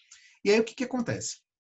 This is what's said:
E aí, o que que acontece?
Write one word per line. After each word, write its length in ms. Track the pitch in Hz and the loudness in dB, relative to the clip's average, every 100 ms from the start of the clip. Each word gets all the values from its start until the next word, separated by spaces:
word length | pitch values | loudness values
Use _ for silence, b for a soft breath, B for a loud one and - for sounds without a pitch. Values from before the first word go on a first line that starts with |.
| B B B B | B B B B
E 80 | 196 | 2
aí, 80 | 214 | 4
o 40 | |
que 120 | 226 - | 4 -2
que 80 | |
acontece? 540 | 247 254 233 101 - - _ _ | -6 -4 -4 -4 -6 -12 _ _